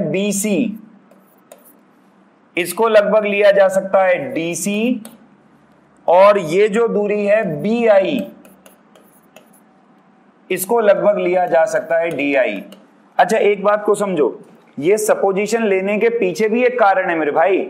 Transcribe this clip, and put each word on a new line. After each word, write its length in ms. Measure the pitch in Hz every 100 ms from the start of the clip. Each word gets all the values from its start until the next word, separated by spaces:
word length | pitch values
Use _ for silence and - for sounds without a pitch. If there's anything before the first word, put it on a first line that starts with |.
| 160
बीसी, 680 | 175 202 - 214 175 110 - - - _ _ _ _ _ - _ _ _ _ _ _ _ _ _ 165
इसको 300 | 165 151 226
लगभग 360 | 214 196 214 208
लिया 260 | 202 202
जा 160 | 196 190
सकता 340 | 190 190 196 185
है 260 | 175 131
डीसी, 720 | 135 165 170 202 208 240 - - - _ _ _ _ _ _ _ _ -
और 300 | 175 202 202
ये 300 | 156 180 214
जो 180 | 208 233
दूरी 360 | 190 208 208 202
है 180 | 214 196 147
बीआई, 580 | 202 233 226 196 190 127 - - - _ - _ _ _ _ _ _ - _ _ _ _ _ _ _ _ _ _ -
इसको 300 | 180 - 233
लगभग 380 | 208 185 185 196
लिया 280 | 180 180 180
जा 180 | 165 160
सकता 320 | 160 - 165
है 100 | 170
डीआई। 540 | 135 143 139 120 98 - - _ _ _ -
अच्छा, 200 | 185 220
एक 260 | 202 202
बात 200 | 202 208 208
को 80 | 202
समझो, 440 | 202 170 117 - - - _ -
ये 200 | 156 214
supposition 680 | 214 180 196 190 208 226
लेने 340 | 220 190 196 208
के 100 | 226
पीछे 400 | 233 185 165 220
भी 140 | 226
एक 140 | 247 247
कारण 300 | 202 190 185
है 60 | 165
मेरे 140 | 147
भाई। 280 | 143 180 170